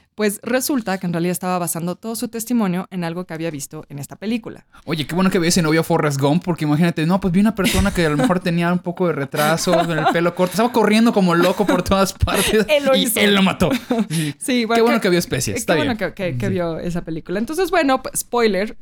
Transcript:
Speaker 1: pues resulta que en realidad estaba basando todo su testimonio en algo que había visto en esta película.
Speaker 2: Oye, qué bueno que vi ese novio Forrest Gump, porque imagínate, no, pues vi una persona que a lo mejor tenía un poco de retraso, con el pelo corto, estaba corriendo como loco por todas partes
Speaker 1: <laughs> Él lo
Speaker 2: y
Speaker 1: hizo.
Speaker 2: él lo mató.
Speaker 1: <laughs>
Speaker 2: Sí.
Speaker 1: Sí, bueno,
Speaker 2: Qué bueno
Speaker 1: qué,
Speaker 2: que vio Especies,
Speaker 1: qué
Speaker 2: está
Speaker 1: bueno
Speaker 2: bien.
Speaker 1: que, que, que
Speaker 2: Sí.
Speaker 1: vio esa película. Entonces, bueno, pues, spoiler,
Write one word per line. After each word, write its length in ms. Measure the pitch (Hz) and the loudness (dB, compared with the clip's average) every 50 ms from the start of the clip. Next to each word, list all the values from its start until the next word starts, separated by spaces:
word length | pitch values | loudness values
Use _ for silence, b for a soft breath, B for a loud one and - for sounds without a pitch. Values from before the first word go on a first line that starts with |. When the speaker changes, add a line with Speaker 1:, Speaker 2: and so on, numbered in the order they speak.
| B B _ | B B _
Speaker 1:
pues 260 | - 214 208 202 - - | -2 -2 -2 -2 -4 -4
resulta 540 | - 240 262 262 - 311 254 214 - 185 | -4 -2 -2 -2 -2 -2 -2 -2 -4 -4
que 100 | 190 - | -4 -4
en 60 | 180 170 | -4 -2
realidad 200 | 170 170 180 180 | -2 0 -2 -2
estaba 260 | - - 185 180 180 | -2 -2 -2 -2 -2
basando 380 | 175 165 - 170 160 175 175 | -2 -4 -6 -6 -6 -6 -6
todo 180 | - - 226 233 | -6 -8 -10 -8
su 120 | 220 247 226 | -6 -8 -8
testimonio 580 | 226 233 220 226 247 233 220 185 175 180 190 - | -8 -8 -6 -2 0 0 0 0 0 -2 -4 -6
en 140 | - 185 175 | -8 -6 -6
algo 220 | 165 165 180 180 | -6 -6 -8 -8
que 80 | - 170 | -10 -8
había 160 | 156 160 165 | -8 -6 -6
visto 340 | 156 139 139 - - 156 151 - | -6 -8 -10 -12 -14 -14 -16 -14
en 80 | - 143 | -14 -14
esta 180 | 139 - - | -14 -14 -14
película. 500 | - - 208 233 233 - - - - - _ b b b | -10 -6 -4 -4 -4 -6 -8 -16 -16 -20 _ b b b
Speaker 2:
Oye, 200 | - 185 156 143 | -6 -4 -4 -4
qué 80 | - - | -2 0
bueno 160 | 175 185 190 | 0 2 2
que 80 | 190 196 | 2 2
vi 100 | 165 165 | 2 2
ese 120 | - 196 | 2 2
novio 220 | 165 156 156 165 160 | 2 2 2 2 2
Forrest 340 | - 170 160 151 147 143 135 | 2 2 2 2 0 0 0
Gump, 260 | 135 143 147 175 - | 2 2 2 2 0
porque 200 | 185 170 - 160 | -2 -2 -2 0
imagínate, 400 | 151 147 147 175 170 165 - 156 | 0 2 2 2 2 0 0 0
no, 160 | 160 185 196 | 0 0 0
pues 140 | - 196 165 | 0 2 2
vi 60 | 190 | 4
una 140 | 202 226 - | 2 2 2
persona 380 | - 185 - - 190 190 202 185 | 0 0 0 2 2 2 2 2
que 140 | - 170 | 2 2
a 20 | 156 | 2
lo 60 | 147 | 2
mejor 240 | 147 - 254 180 180 | 2 2 2 2 0
tenía 320 | - 180 165 170 170 170 180 | 0 0 0 0 2 2 0
un 60 | 180 | 0
poco 300 | - 180 175 - 185 175 | -2 -4 -4 -2 0 0
de 40 | 156 | 0
retraso, 580 | 143 139 135 - 147 147 151 160 160 - 185 175 | -2 -4 -4 -2 0 2 2 2 0 2 2 2
con 260 | 170 170 170 170 156 | 2 2 2 0 0
el 80 | 160 339 - | 0 2 2
pelo 220 | 170 170 175 170 | 2 2 0 0
corto, 180 | - 180 175 - | 0 -2 0 0
estaba 200 | 180 226 240 240 | 0 0 2 2
corriendo 400 | 240 220 202 214 220 226 240 - | 2 2 4 4 4 4 4 4
como 220 | 208 190 180 165 | 4 4 4 4
loco 320 | 170 180 180 190 - 214 | 4 4 2 2 2 0
por 160 | 196 285 - 175 | 0 0 0 2
todas 300 | - 196 190 196 190 - | 2 2 2 2 0 -2
partes 500 | - - - 175 - 170 - 208 214 202 | -2 -2 0 0 0 0 2 2 2 2
Speaker 1:
<laughs> 40 | 208 | 2
Él 140 | 302 285 285 | 2 2 2
lo 100 | 269 262 | 2 2
Speaker 2:
y 60 | - - | 2 2
Speaker 1:
hizo. 180 | 240 214 214 | 0 0 0
Speaker 2:
él 140 | 208 208 202 | 2 2 4
lo 80 | 196 190 | 4 2
mató. 260 | 185 - - 185 156 - | 2 2 2 0 0 0
Speaker 1:
<laughs> 340 | 233 - - 247 226 202 - | 0 -2 -2 -2 -2 -2 -2
Speaker 2:
Sí. 260 | 156 165 156 147 139 - | -2 -2 -2 -4 -6 -6
Speaker 1:
Sí, 260 | - - 254 247 233 | -4 -2 0 0 0
bueno, 120 | 208 233 233 | 2 2 2
Speaker 2:
Qué 40 | 226 | 4
bueno 160 | 233 233 226 | 4 2 2
Speaker 1:
qué, 40 | - | 2
Speaker 2:
que 80 | 202 | 2
vio 80 | 175 175 | 2 2
Especies, 360 | 175 - - 127 127 - 95 | 0 0 -2 -4 -2 -4 -4
Speaker 1:
qué 40 | - | -4
Speaker 2:
está 160 | - - 180 | -2 0 2
Speaker 1:
bueno 200 | 156 - - 240 | 2 2 0 -2
Speaker 2:
bien. 40 | 214 | -4
Speaker 1:
que, 160 | 190 170 - | -4 -6 -6
que, 240 | - 196 180 143 123 | -6 -6 -4 -4 -2
que 80 | 202 | -2
Speaker 2:
Sí. 60 | 196 190 | -2 -2
Speaker 1:
vio 260 | 185 175 165 160 - | -2 -2 -4 -4 -6
esa 240 | - 175 170 175 165 | -6 -4 -4 -4 -6
película. 340 | - 160 156 - - 170 202 | -6 -8 -8 -8 -6 -4 -4
Entonces, 320 | 233 226 311 320 381 320 | -4 -4 -4 -4 -2 0
bueno, 320 | 381 349 320 277 269 262 262 | 0 0 2 2 0 0 -2
pues, 180 | - - - | -6 -8 -8
spoiler, 580 | - - - 240 233 220 196 185 202 220 - - | -8 -4 -2 0 2 2 2 0 -2 -4 -8 -12